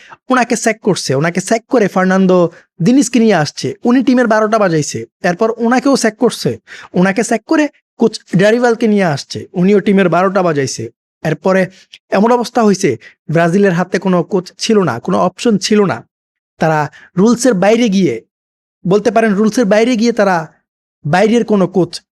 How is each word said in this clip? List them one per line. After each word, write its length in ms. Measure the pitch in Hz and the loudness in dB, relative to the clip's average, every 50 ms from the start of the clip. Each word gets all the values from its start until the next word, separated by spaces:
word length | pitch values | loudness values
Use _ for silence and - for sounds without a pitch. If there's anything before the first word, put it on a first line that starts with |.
| - - - _ _ - | -16 -20 -20 _ _ -2
ওনাকে 260 | 254 254 226 240 247 | -2 0 0 -2 -2
স্যাক 260 | - - 226 214 - | -2 -2 -4 -4 -2
করছে, 340 | - 214 165 - - - 131 | -2 -2 -2 -2 -2 -4 -2
ওনাকে 260 | 135 156 175 175 185 | -2 -2 -2 -4 -4
স্যাক 240 | - - 226 233 _ | -4 -2 -4 -4 _
করে 220 | - - 240 202 | -2 0 0 0
ফার্নান্দো 600 | 175 - 190 185 185 190 190 190 180 185 180 170 165 - - _ _ _ - 160 | 0 0 0 0 2 2 2 2 4 4 2 2 0 -4 -10 _ _ _ -2 0
দিনিজকে 360 | 185 247 294 - - - 226 | 2 2 2 2 2 0 2
নিয়ে 140 | 226 220 196 | 2 2 2
আসছে, 400 | 160 147 - - - - 127 - _ - | 2 0 -4 -6 -8 -8 -8 -8 _ -2
উনি 200 | 240 247 269 214 | 0 0 2 2
টিমের 240 | - 247 254 240 | 2 2 2 2
বারোটা 320 | 214 220 214 220 214 226 214 | 2 2 2 2 0 0 0
বাজাইছে। 460 | 202 180 160 156 143 - - 113 113 _ _ - - | 0 0 0 -2 -2 -4 -8 -10 -12 _ _ -4 -4
এরপর 280 | 175 180 - 226 233 226 | -4 -2 0 -2 -4 -2
ওনাকেও 380 | 220 233 226 254 254 - 277 269 | -2 -2 0 0 2 2 0 0
স্যাক 220 | - - 220 214 | 2 0 -2 -2
করছে, 420 | - 254 214 - - - 147 107 - _ - - - - - - | 0 -2 -2 -2 -2 -6 -6 -6 -6 _ -20 -20 -20 -18 -6 -2
ওনাকে 300 | 180 180 196 190 240 220 | 0 0 0 0 -2 -2
স্যাক 200 | - 233 214 _ | -2 -4 -4 _
করে 240 | - 320 302 302 277 _ _ _ _ _ | -2 -2 -2 -2 -2 _ _ _ _ _
কোচ 220 | - - 143 - - _ - - | -2 -2 -2 -2 -4 _ -4 0
ডারিভালকে 520 | 170 196 214 226 240 240 240 226 233 247 | 2 2 2 2 2 2 0 0 0 0
নিয়ে 160 | 214 208 202 190 | 0 0 2 0
আসছে, 440 | 165 139 - - - - 107 - - - | 0 -2 -4 -8 -12 -14 -14 -14 -8 -4
উনিও 260 | 185 180 196 208 190 | 0 2 2 2 2
টিমের 300 | - 220 190 190 190 170 | 2 2 2 2 2 2
বারোটা 340 | 165 175 190 190 190 202 180 | 2 0 0 0 0 0 0
বাজাইছে। 460 | 170 151 139 135 127 - - 113 113 _ _ _ _ _ _ - | 0 0 -2 -4 -4 -6 -10 -12 -14 _ _ _ _ _ _ -6
এরপরে 440 | 160 151 - - 190 185 190 180 185 - - - _ - - _ - | -6 -6 -2 -2 0 0 0 -2 -2 -6 -20 -20 _ -20 -20 _ -4
এমন 220 | - 196 208 233 | -2 0 2 2
অবস্থা 320 | 247 240 226 - - 254 220 | 2 0 -2 -2 -2 0 2
হয়েছে 340 | 208 185 - 196 151 113 - - - _ _ _ - | 2 0 0 0 -4 -4 -4 -10 -20 _ _ _ -4
ব্রাজিলের 440 | 147 165 170 170 170 208 202 196 170 | -2 0 0 2 2 2 2 2 0
হাতে 260 | 175 180 185 - 180 | -2 -4 -4 -4 -4
কোনো 240 | 196 190 180 175 160 | -2 0 0 0 -2
কোচ 300 | - 208 185 180 - _ | -2 -4 -6 -6 -6 _
ছিল 220 | - - - 220 202 | -10 -2 0 0 0
না, 200 | 185 139 113 120 | 0 0 -4 -6
কোনো 180 | - 185 185 | -6 -4 -2
অপশন 400 | 202 180 180 - - - 240 208 | 0 0 -2 -2 -2 -2 0 0
ছিল 260 | - - - 214 208 202 | 0 0 0 0 2 2
না। 260 | 165 117 117 - _ _ _ _ _ _ _ _ _ _ - | 0 -2 -6 -10 _ _ _ _ _ _ _ _ _ _ -2
তারা 320 | 175 160 156 151 147 - _ - - _ - | -2 0 0 0 -2 -6 _ -18 -20 _ -2
রুলসের 360 | 175 196 240 233 240 - 254 233 | 0 2 2 2 2 0 0 0
বাইরে 360 | 175 196 202 233 240 247 220 | 2 2 2 2 2 0 0
গিয়ে, 320 | 185 196 180 139 117 113 - _ _ _ _ _ _ _ _ _ _ _ - | 0 0 0 0 -2 -4 -10 _ _ _ _ _ _ _ _ _ _ _ -4
বলতে 240 | 170 196 214 208 240 | 0 0 0 0 0
পারেন 220 | 202 226 220 220 196 | 0 2 0 0 0
রুলসের 320 | 196 220 214 - 254 240 | 0 0 0 0 0 0
বাইরে 300 | 190 208 214 233 254 254 | 2 2 2 2 0 0
গিয়ে 160 | 208 233 240 | 0 0 -2
তারা 420 | 226 226 202 190 180 165 160 - _ _ _ _ _ _ _ _ _ _ - | 0 0 0 0 0 -2 -4 -8 _ _ _ _ _ _ _ _ _ _ -6
বাইরের 400 | 143 170 185 214 208 233 240 233 | -2 0 2 2 2 2 0 0
কোনো 220 | 233 214 196 180 | 0 0 0 0
কোচ 340 | 185 - 190 165 170 - - _ _ | 0 0 -2 -2 -2 -4 -18 _ _